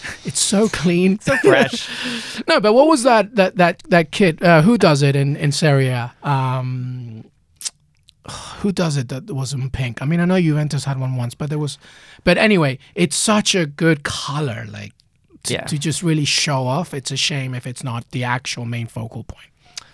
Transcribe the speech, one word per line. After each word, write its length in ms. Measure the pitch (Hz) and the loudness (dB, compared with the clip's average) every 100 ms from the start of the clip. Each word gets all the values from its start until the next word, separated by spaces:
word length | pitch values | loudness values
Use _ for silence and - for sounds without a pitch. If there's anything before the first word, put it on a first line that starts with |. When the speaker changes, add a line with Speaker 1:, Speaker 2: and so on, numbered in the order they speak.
| - - | -14 -10
Speaker 1:
It's 160 | - - | -6 -4
so 300 | - 196 220 | 0 2 2
clean. 500 | - 165 175 190 202 | 0 0 2 2 2
Speaker 2:
So 160 | - 269 | 0 2
fresh. 520 | - - - 233 - 240 247 233 - - | 4 4 4 -2 -8 -10 -8 -8 -10 -6
Speaker 1:
<laughs> 40 | - | 0
No, 120 | 320 | 2
but 140 | 208 | 4
what 140 | 233 311 | 6 6
was 160 | 311 | 4
that, 320 | 247 226 202 202 | 4 4 2 0
that, 180 | 185 - | 0 2
that, 240 | 175 180 - | 2 0 2
that 220 | 175 160 | 2 2
kit? 300 | - 190 156 | 2 0 4
Uh, 200 | 175 165 | 6 6
who 160 | 170 240 | 6 6
does 240 | 190 147 | 4 4
it 140 | 143 139 | 4 2
in, 200 | 139 151 | 0 0
in 160 | 147 | -2
Serie 360 | 139 160 139 131 | 2 2 4 2
A? 260 | 123 120 - | -2 -6 -6
Um, 1040 | 147 135 131 131 127 127 127 127 120 110 - _ _ - - - _ _ _ _ - - - - | -2 0 0 -2 -4 -6 -8 -10 -12 -16 -18 _ _ -18 -18 -18 _ _ _ _ -18 -16 -16 -6
who 120 | 208 | -4
does 260 | 190 170 143 | -2 0 -2
it 120 | 123 | -4
that 220 | 131 214 | -8 -8
was 200 | 139 127 | -6 -6
in 160 | 135 131 | -6 -6
pink? 300 | - 127 113 | -4 -6 -4
I 40 | 131 | -2
mean, 140 | 170 | 0
I 60 | 175 | 2
know 140 | 185 | 2
Juventus 440 | 165 151 151 143 | 2 0 -2 -4
had 160 | 139 131 | -4 -4
one 160 | 131 127 | -4 -4
once, 180 | 120 | -6
but 160 | - 147 | -6 -6
there 80 | 151 | -4
was, 220 | 147 - - - - - | -6 -8 -18 -20 -20 -4
but 140 | - 180 | 0 4
anyway, 400 | 220 196 143 131 - | 4 4 2 -2 -8
it's 220 | - 175 - | -2 0 0
such 400 | - 214 202 190 | 0 2 2 0
a 100 | 151 | -2
good 380 | 143 165 156 | 0 2 2
color, 600 | - - - 139 147 110 110 | -2 -8 -6 -4 -4 -6 -10
like, 240 | 104 104 - _ _ _ _ | -14 -16 -20 _ _ _ _
to, 100 | - | -6
Speaker 2:
Yeah. 100 | 117 - | -6 -4
Speaker 1:
to 120 | 147 | -4
just 240 | 160 147 | -2 -2
really 220 | 170 156 143 | 0 0 0
show 420 | - - 135 127 | 0 0 0 0
off. 260 | 139 175 | -2 -4
It's 160 | 143 - | -8 -8
a 60 | 135 | -4
shame 380 | - 139 131 123 | -4 -4 -6 -8
if 100 | 131 | -10
it's 180 | 123 | -10
not 280 | 135 120 - | -8 -8 -8
the 120 | 131 | -6
actual 420 | 123 127 - - 117 | -2 -2 -4 -8 -6
main 200 | 120 113 | -6 -8
focal 360 | - 117 - | -8 -10 -12
point. 260 | - - - _ _ - - | -14 -18 -20 _ _ -20 -20